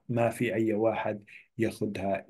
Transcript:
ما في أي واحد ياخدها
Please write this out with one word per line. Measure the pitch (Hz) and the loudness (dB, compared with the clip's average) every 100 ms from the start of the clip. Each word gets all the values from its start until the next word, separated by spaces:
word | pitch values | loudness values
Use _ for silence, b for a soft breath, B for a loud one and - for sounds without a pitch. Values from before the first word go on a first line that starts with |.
| - | -4
ما | 117 117 | 0 2
في | - 117 | 2 0
أي | 101 110 | 2 2
واحد | 104 110 104 107 107 B B B - | 2 2 2 -2 -6 B B B -2
ياخدها | 110 - 107 98 98 95 - | -2 0 -4 -2 -2 -2 -2